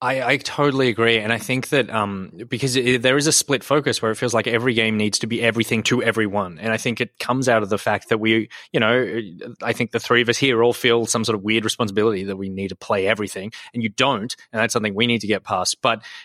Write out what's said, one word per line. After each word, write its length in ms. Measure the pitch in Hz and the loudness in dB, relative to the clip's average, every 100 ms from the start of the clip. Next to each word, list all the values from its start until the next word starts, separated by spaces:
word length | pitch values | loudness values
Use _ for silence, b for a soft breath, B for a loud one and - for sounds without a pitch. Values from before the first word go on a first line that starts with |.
I, 320 | 127 131 123 | -4 -2 0
I 40 | 139 | 0
totally 500 | - - 147 135 131 | -2 0 2 4 2
agree. 300 | 110 117 113 | 4 2 2
And 140 | 107 | 2
I 60 | 113 | -2
think 300 | - 127 127 | -2 -4 0
that, 200 | 143 113 | 0 0
um, 420 | 113 104 98 92 85 120 | 0 -2 -4 -8 -12 -10
because 260 | 123 135 | -4 0
it, 280 | 127 123 127 | 2 2 2
there 140 | 127 135 | 4 4
is 120 | 147 | 4
a 40 | |
split 300 | 147 - 135 | 2 0 -2
focus 400 | - 147 139 120 | 2 0 2 0
where 80 | 113 | 0
it 60 | 110 | -2
feels 180 | 127 | 0
like 140 | 113 107 | 0 2
every 260 | 117 127 | 0 2
game 220 | 113 113 107 | 2 2 2
needs 240 | 107 - | 0 0
to 80 | 113 | -2
be 120 | 117 | 0
everything 440 | 117 113 113 113 | 0 0 0 0
to 180 | - 123 | 2 2
everyone. 560 | 117 110 107 101 95 80 | 2 0 0 -2 -4 -6
And 140 | 107 | -4
I 60 | 110 | -2
think 220 | 127 113 | -2 -4
it 160 | 123 - | -6 -6
comes 280 | - 123 127 | -4 0 2
out 140 | 113 | 2
of 60 | 104 | 2
the 100 | 104 | -2
fact 300 | - 104 - | 0 -2 0
that 100 | 113 | 0
we, 300 | 110 113 104 B B | 2 2 0 B B
you 80 | - | 0
know, 400 | 110 120 113 107 104 85 - 117 | 2 2 0 -4 -8 -12 -16 -8
I 100 | - | -6
think 200 | 113 117 | -4 -4
the 80 | 117 | -4
three 220 | - 120 | 2 4
of 60 | 120 | 4
us 100 | 117 | 2
here 260 | 139 117 | 2 4
all 80 | 117 | 2
feel 340 | 120 123 117 113 | 2 2 2 2
some 180 | 120 | 0
sort 120 | 110 110 | 0 -2
of 80 | |
weird 200 | 98 113 | 0 0
responsibility 600 | 107 - 113 98 110 101 | 0 -2 -2 2 2 0
that 120 | 98 98 | -4 -6
we 120 | 98 | -6
need 200 | 95 98 | -6 -6
to 80 | 90 | -8
play 300 | - 104 95 | -2 0 0
everything, 460 | 107 101 101 98 B B | 0 -4 -8 -12 B B
and 120 | 120 | -6
you 60 | 110 | -4
don't. 440 | 104 131 120 110 - B | 0 0 0 -4 -10 B
And 100 | 113 | -2
that's 120 | 113 | -2
something 220 | 117 107 | 0 -2
we 120 | 98 120 | 0 0
need 140 | 117 | 0
to 80 | 101 | -2
get 160 | 101 | -4
past. 360 | - 98 90 - | -2 -2 -2 -2
But 220 | 127 113 B B | -2 -2 B B